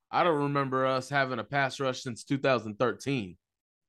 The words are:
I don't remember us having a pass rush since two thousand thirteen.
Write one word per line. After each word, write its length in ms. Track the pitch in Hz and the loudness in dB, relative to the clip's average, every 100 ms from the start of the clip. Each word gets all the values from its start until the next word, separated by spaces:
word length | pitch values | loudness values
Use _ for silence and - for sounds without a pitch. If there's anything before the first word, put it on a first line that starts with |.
| - | -4
I 120 | 135 | 2
don't 220 | 175 147 | 2 4
remember 420 | 143 143 135 131 131 | 2 0 0 2 2
us 240 | 131 127 | 0 0
having 300 | 143 131 123 | 0 0 -2
a 40 | |
pass 360 | 107 143 135 - | -2 0 0 0
rush 200 | 135 127 | -2 -2
since 240 | 131 113 | -6 -10
two 140 | - 139 | -4 0
thousand 400 | 139 123 107 101 | 2 2 0 -2
thirteen. 580 | 123 - 135 139 92 85 _ _ _ _ | 0 0 -4 -4 -4 -12 _ _ _ _